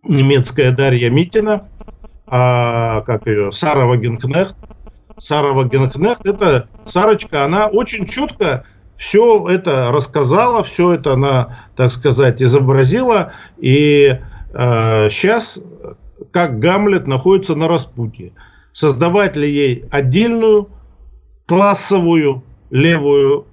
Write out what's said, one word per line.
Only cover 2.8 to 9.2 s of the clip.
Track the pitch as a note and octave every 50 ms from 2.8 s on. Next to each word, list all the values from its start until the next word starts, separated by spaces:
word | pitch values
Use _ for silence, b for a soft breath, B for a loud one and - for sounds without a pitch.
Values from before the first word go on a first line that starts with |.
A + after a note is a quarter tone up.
| A#2 A2+ A2+ G#2+ A2
как | - A#2 G#2+ -
её, | A#2 G#2+ G#2 G#2 G2+
Сара | G2+ - - D3+ D3+ C#3+ B2+
Вагенкнехт. | B2 B2 A#2+ G#2+ A#2+ A2+ A#2 - B2 - E3 G3 F#3+ - - - - - - - - _ _ _ _ - -
Сара | - - D3 D3 C#3+ C#3+ C3+
Вагенкнехт, | C3+ C3 B2 C3 C3+ C3+ B2+ B2+ C3+ D#3 A3 A#3+ - -
это | G3 G3+ G3 G#3 F3 C#3+ B2 A2+ - - - -
Сарочка, | - - - G3+ G#3+ G#3+ G#3+ - - - D3 C#3
она | C#3+ E3+ G3 G#3+
очень | G#3+ G#3+ G#3 B3 - - A3 F#3+
чётко | - - B3+ C#4+ - - - G3+ D#3+ C3 B2+ b b b b b b _
всё | - - - - G3+